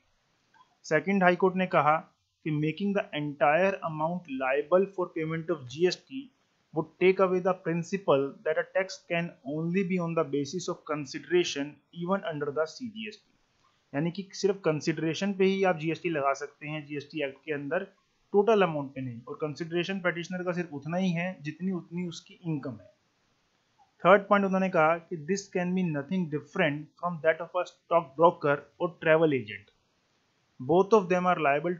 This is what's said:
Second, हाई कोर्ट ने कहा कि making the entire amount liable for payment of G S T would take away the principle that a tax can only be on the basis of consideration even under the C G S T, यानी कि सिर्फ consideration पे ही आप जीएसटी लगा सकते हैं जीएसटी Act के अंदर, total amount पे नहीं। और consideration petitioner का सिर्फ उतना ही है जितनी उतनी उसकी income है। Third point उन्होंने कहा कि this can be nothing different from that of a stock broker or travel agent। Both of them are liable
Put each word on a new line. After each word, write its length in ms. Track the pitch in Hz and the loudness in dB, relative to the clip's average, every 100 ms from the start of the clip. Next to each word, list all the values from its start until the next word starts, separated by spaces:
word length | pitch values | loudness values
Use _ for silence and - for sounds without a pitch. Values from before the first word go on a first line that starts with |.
| _ _ _ _ _ _ _ _ | _ _ _ _ _ _ _ _
Second, 380 | - 156 151 202 | 0 0 2 4
हाई 140 | 180 180 | 4 6
कोर्ट 200 | 185 180 | 2 2
ने 100 | 180 | 0
कहा 300 | 170 147 156 - _ _ _ 165 | 2 4 2 0 _ _ _ -4
कि 40 | |
making 440 | 151 151 156 202 190 | 0 0 -2 -2 -2
the 100 | - 151 | -4 -6
entire 580 | 147 139 151 160 190 190 170 | -6 0 2 4 2 0 -6
amount 420 | 156 160 180 170 131 | -4 -4 -4 -6 -4
liable 420 | 131 143 151 180 190 | -2 -2 2 4 2
for 140 | 185 180 165 | -2 -6 -4
payment 320 | 156 165 160 | -4 -4 -4
of 160 | 165 123 | -6 -6
G 220 | 139 175 | -2 0
S 100 | - | -2
T 220 | _ 135 143 _ _ _ _ | _ -14 -14 _ _ _ _
would 140 | 151 156 - | -8 -8 0
take 180 | 180 190 190 | 2 4 2
away 160 | 185 | 2
the 140 | 185 185 165 | 0 -2 -2
principle 580 | 170 165 196 196 139 139 117 156 | -4 -4 -6 2 2 2 -4 -4
that 160 | 165 | -2
a 40 | 165 185 | -2 -2
tax 260 | 185 - - | -4 -8 -6
can 160 | 170 170 - - 151 | -4 -4 -8 -8 -4
only 280 | 165 180 190 | -2 -2 0
be 100 | 185 | -2
on 160 | 170 165 | -2 -2
the 100 | 147 | -2
basis 400 | 143 135 180 170 | -2 -4 -6 -6
of 100 | 170 - | -8 -6
consideration 840 | 151 139 160 139 175 165 147 147 147 _ 170 | -8 -6 -10 0 2 2 -2 -8 -10 _ -10
even 300 | 170 196 185 | -2 -2 -2
under 180 | 151 147 | -4 -4
the 180 | 139 160 | -2 -4
C 180 | - 123 | -4 -12
G 200 | 107 110 | -10 -12
S 100 | - | -14
T, 80 | _ _ _ _ _ _ _ | _ _ _ _ _ _ _
यानी 160 | 139 170 | -4 -4
कि 180 | 175 190 | -4 -10
सिर्फ 240 | - 196 196 | -2 -2 0
consideration 760 | 170 151 160 156 160 151 196 | 0 -2 -2 -2 -2 -2 -4
पे 100 | 190 | 2
ही 200 | 190 190 | 2 4
आप 140 | 190 170 | 2 0
जीएसटी 300 | 156 160 175 | -2 -4 -2
लगा 240 | 156 139 | 0 0
सकते 340 | 139 143 - 151 | 0 -4 -12 -10
हैं 200 | 156 143 | -10 -8
जीएसटी 380 | 147 131 156 | -10 -10 -6
Act 140 | 139 135 | -6 -6
के 80 | 156 | -8
अंदर, 320 | 147 143 170 196 _ _ _ _ | -6 -2 -4 -4 _ _ _ _
total 300 | 202 208 214 | 2 4 4
amount 320 | 180 151 135 | 4 0 -6
पे 60 | 135 | -8
नहीं। 200 | 131 113 160 | -10 -10 -12
और 60 | |
consideration 640 | 220 151 139 170 175 170 196 | -6 -6 -6 -6 -4 -4 -2
petitioner 440 | 175 170 170 185 | -4 -4 -6 -6
का 80 | 180 | -4
सिर्फ 200 | 175 170 | -4 -4
उतना 240 | 143 147 175 | -8 -6 -2
ही 140 | 190 | 0
है 260 | 165 180 185 | -2 -4 -6
जितनी 300 | 147 151 185 | -10 -8 -6
उतनी 340 | 180 156 170 180 | -6 -8 -10 -8
उसकी 280 | 165 - | -10 -18
income 360 | 196 175 151 131 | -14 -6 -6 -6
है। 200 | 107 - _ _ _ _ _ _ _ _ _ _ _ | -12 -16 _ _ _ _ _ _ _ _ _ _ _
Third 180 | 170 202 | 6 6
point 240 | 196 202 196 | 6 2 2
उन्होंने 220 | 190 190 | 0 0
कहा 280 | 180 156 170 | 2 4 2
कि 180 | 170 175 | -4 -12
this 280 | 147 196 - 185 | -4 -6 -4 -4
can 180 | 180 185 | -2 0
be 80 | 180 147 | 0 -2
nothing 280 | 139 185 165 | -2 -2 -2
different 560 | 147 139 190 160 147 147 - | -4 -6 0 0 0 -8 -8
from 240 | 175 170 160 | -8 -2 0
that 180 | 165 | 0
of 160 | 170 180 | -2 -4
a 60 | 175 | -4
stock 420 | - - 170 156 147 | -8 0 0 2 4
broker 360 | 170 175 147 143 - - | 4 6 0 0 -2 -6
or 80 | 175 165 | -6 -2
travel 320 | 165 160 165 135 | 4 6 6 2
agent। 320 | 107 101 - _ _ _ _ _ _ _ _ - | -4 -14 -18 _ _ _ _ _ _ _ _ -12
Both 380 | 127 170 196 220 | 2 4 6 4
of 60 | 180 | 4
them 160 | 180 180 | 0 2
are 100 | 170 | 2
liable 400 | 147 143 170 175 | 2 2 0 -4